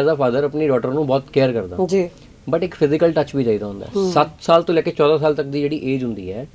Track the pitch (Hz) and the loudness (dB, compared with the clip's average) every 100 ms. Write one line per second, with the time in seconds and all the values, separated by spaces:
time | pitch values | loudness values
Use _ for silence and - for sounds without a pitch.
0 | 143 147 127 127 143 147 156 127 127 143 | 2 2 2 2 0 0 0 2 0 -2
1 | 143 147 160 139 131 117 90 90 175 196 | 0 0 0 2 2 0 -4 -4 0 0
2 | 175 - - - - 170 180 - 147 156 | -2 -6 -20 -14 -4 -2 -2 0 0 2
3 | 170 156 147 139 117 104 104 98 - 196 | 2 2 -2 -2 0 0 -4 -10 -8 -4
4 | 190 160 160 - - 170 170 165 165 - | 0 2 0 -2 2 2 2 0 0 0
5 | 147 156 156 147 139 143 143 156 131 135 | 2 4 2 0 -4 -4 -2 -2 -2 -2
6 | 123 101 92 104 143 | -2 -6 -8 -10 -12